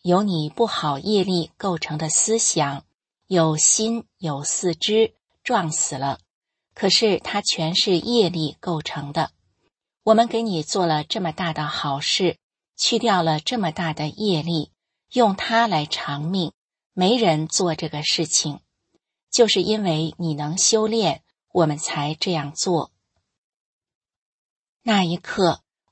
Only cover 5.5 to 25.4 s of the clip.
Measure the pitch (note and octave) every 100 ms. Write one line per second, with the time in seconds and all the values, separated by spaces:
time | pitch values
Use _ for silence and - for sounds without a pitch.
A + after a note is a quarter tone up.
5.5 | A3+ D#3+ D#3 - C3+ C#3 C3+ _ _ _
6.5 | _ _ - G3 - A3 F#3 - G#3 -
7.5 | - D#3+ F3+ - F3+ - A#3+ F3+ F3 D#3
8.5 | - - D#3+ - - C#3+ D#3 D3 _ _
9.5 | _ _ _ _ _ - A3 A#3 A3+ A3+
10.5 | E3+ D3+ G3+ E3+ D3+ D3+ G#3+ F3+ - F3
11.5 | D3+ D3 - D3 C#3 - - F3+ - _
12.5 | _ _ - - A#3 A#3 F#3+ D#3+ D3+ -
13.5 | B3 F3+ D#3 E3+ D3+ D3+ - G#3+ E3 D#3
14.5 | E3 D3 _ _ _ _ B3+ A3 G3 -
15.5 | A#3 A#3 D#3+ D3 - - C#3+ D3+ F#3+ E3
16.5 | - _ _ _ - F#3 A#3+ G#3 D#3 D#3+
17.5 | - F3+ D#3 D#3 D3 D3+ - D#3 - D3+
18.5 | C#3+ _ _ _ _ _ _ _ - A3
19.5 | G3 F3 G#3+ G3 D#3 D#3+ - E3+ D3 D3+
20.5 | F3+ - A3 G#3+ A3+ F#3 C3+ _ _ _
21.5 | F3+ D#3 D3 - - C#3+ D#3 - E3 C#3+
22.5 | D3+ G3 E3+ C#3 _ _ _ _ _ _
23.5 | _ _ _ _ _ _ _ _ _ _
24.5 | _ _ _ A#3 G#3 F3 F3 - -